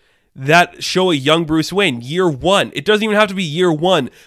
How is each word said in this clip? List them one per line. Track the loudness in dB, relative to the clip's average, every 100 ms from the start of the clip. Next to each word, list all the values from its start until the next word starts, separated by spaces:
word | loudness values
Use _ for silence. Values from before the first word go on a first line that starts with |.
| _ _ _ -8
that | 2 4 4 -2
show | -6 0 0
a | 0
young | 2 0
Bruce | 2 -2 -2
Wayne, | -2 -2 -2
year | -6 -2 0
one. | 0 0 0 0
It | -4 -2
doesn't | 0
even | 2 0
have | 0
to | -2
be |
year | -4 0 0
one, | 2 0 0 -2 -10